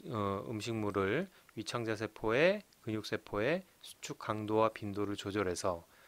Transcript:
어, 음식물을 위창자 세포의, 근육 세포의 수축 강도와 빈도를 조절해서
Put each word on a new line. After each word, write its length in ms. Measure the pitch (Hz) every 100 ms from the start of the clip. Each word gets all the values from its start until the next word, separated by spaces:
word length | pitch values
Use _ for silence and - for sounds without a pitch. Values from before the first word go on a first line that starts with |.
| 170
어, 360 | 120 101 98 131
음식물을 800 | 110 104 113 104 98 95 123 190 - - -
위창자 400 | 104 123 113 107
세포의, 640 | 107 - 110 120 170 208 - _
근육 240 | - 107 101
세포의 600 | 110 - 104 117 175 - _
수축 380 | - - - 143
강도와 500 | - 107 107 110 110
빈도를 460 | - 104 98 101 101
조절해서 720 | 104 101 92 - 98 87 - -